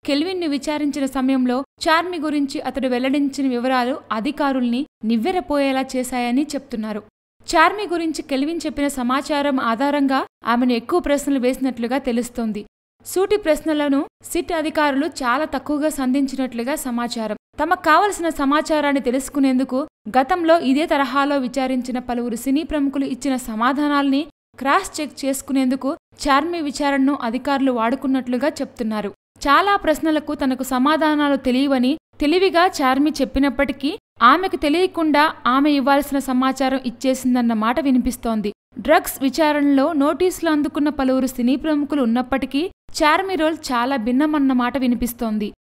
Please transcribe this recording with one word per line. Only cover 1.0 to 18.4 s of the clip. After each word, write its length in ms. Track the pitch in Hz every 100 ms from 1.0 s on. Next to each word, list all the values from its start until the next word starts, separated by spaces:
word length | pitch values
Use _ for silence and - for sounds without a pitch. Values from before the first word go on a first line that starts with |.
| 269
సమయంలో 580 | 269 262 269 247 247 277 _ 339
చార్మి 300 | 320 349 359
గురించి 420 | 302 294 277 302
అతడు 280 | 262 262 254
వెల్లడించిన 600 | 247 262 285 285 277 269
వివరాలు 500 | 240 247 262 240 285 -
అధికారుల్ని 760 | 214 220 302 285 269 240 233 311 _
నివ్వెరపోయేలా 800 | 214 233 233 370 - 285 277 262 262 262
చేశాయని 460 | 254 254 240 247
చెప్తున్నారు. 600 | 294 277 - 233 220 214 - _ _ _ -
చార్మి 380 | 339 330 403 392
గురించి 300 | 339 330 311
కెల్విన్ 380 | 302 262 285 339 302
చెప్పిన 220 | 285 285
సమాచారం 720 | 277 240 262 - 294 285 262
ఆధారంగా 680 | 233 226 285 294 277 269 381 _ -
ఆమెను 260 | 240 254
ఎక్కువ 280 | 233 233 349
ప్రశ్నలు 380 | 339 285 285 277
వేసినట్లుగా 600 | 247 254 262 233 233 269
తెలుస్తోంది. 680 | 269 233 240 - 226 208 208 _ _ _ -
సూటి 300 | - 403 415
ప్రశ్నలను 680 | 359 302 320 302 294 277 330 _ -
సిట్ 200 | 339 -
అధికారులు 540 | 339 311 311 302 269 269
చాలా 380 | - 254 254
తక్కువగా 440 | 311 269 - 294 302
సంధించినట్లుగా 840 | 302 262 262 269 262 254 240 233
సమాచారం. 640 | 302 269 240 240 240 220 208 _ -
తమకు 200 | 311 359
కావలసిన 460 | 339 311 403 370 330
సమాచారాన్ని 720 | 311